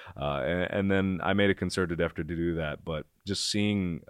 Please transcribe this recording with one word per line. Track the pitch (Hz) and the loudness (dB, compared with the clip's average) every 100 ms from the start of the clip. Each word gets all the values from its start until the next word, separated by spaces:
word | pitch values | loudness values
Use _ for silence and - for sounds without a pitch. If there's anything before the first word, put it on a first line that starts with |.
| - - | -16 -6
Uh, | 71 71 67 | -2 0 0
and, | 90 90 | 0 0
and | 101 98 | 0 2
then | 98 95 92 | 2 2 0
I | 87 | 2
made | 101 101 | 4 4
a | |
concerted | 95 92 98 87 85 | 4 0 0 -2 0
effort | 85 - 78 | -2 -2 -4
to | 82 | -2
do | 85 | -2
that, | 82 78 - | -2 -4 -6
but | - 78 - _ 101 | -6 -8 -8 _ -6
just | 98 - | -4 -2
seeing, | 104 104 101 90 82 | 0 2 0 0 -4